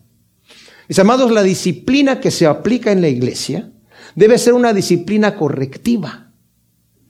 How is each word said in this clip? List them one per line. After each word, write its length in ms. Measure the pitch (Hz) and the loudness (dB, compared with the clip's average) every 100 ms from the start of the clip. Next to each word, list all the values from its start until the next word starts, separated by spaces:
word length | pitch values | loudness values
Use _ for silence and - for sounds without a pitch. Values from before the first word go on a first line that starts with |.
| _ _ _ _ _ - - - - | _ _ _ _ _ -20 -20 -18 -4
Mis 100 | 180 | 2
amados, 320 | 196 262 247 | 2 4 2
la 100 | 220 | 2
disciplina 760 | 190 180 180 - - 277 269 262 | 2 0 -4 -4 -2 0 0 0
que 120 | 180 | -2
se 140 | - 160 | 0 0
aplica 460 | 147 208 247 214 | 0 -2 -2 0
en 80 | 190 | 0
la 80 | 160 | 0
iglesia 640 | 123 123 - - 160 - - _ - - 160 | 0 -4 -6 -8 -8 -10 -18 _ -20 -8 2
debe 220 | 214 233 | 4 4
ser 160 | 240 | 2
una 200 | 247 240 | 2 2
disciplina 640 | 196 - 170 175 214 208 202 | 0 0 -2 -2 0 0 -2
correctiva, 1000 | 147 131 135 - 233 233 - - _ _ _ _ _ _ _ _ | -4 -4 -8 -6 -4 -4 -6 -14 _ _ _ _ _ _ _ _